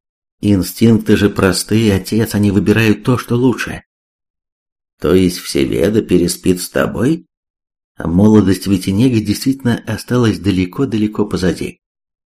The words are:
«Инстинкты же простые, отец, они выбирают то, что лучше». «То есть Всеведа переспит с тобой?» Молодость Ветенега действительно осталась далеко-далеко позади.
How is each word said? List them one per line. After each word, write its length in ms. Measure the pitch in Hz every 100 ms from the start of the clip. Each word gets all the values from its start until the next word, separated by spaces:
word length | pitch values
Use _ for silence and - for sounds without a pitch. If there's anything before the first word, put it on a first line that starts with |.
| _ _ _ _
«Инстинкты 760 | 104 98 87 - 113 107 - 101
же 120 | 101
простые, 680 | 92 95 90 - 107 110 95
отец, 400 | - 107 110 101
они 160 | 104
выбирают 520 | 98 107 107 110 107
то, 140 | - 120
что 180 | - 120
лучше». 480 | 127 113 - 82 - _ _ _ _ _ _ _ _ _ _ _
«То 140 | 73 92
есть 240 | 90 -
Всеведа 640 | - 71 67 57 87 110
переспит 600 | - 87 87 - 90 90
с 80 | -
тобой?» 560 | 67 - - 127 165 - _ _ _ _ _ _ -
Молодость 680 | 82 87 107 107 92 92 95
Ветенега 540 | 95 95 95 131 113
действительно 600 | 98 101 135 135 120 113 -
осталась 500 | 104 - 123 113 90
далеко-далеко 880 | 95 92 90 - 139 107 107 - 104
позади. 540 | 90 92 - - - _ _ _ _